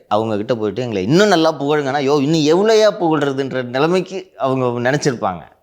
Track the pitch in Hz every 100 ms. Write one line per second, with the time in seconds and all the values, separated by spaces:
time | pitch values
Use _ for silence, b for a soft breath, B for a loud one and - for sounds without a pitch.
0 | - 104 113 104 113 117 107 95 123 101
1 | 95 170 214 170 160 151 139 151 135 143
2 | 135 147 139 165 147 170 214 220 214 185
3 | 170 156 139 135 135 127 120 127 160 185
4 | 180 190 - - 131 131 123 120 127 143
5 | 147 117 104 87 58 _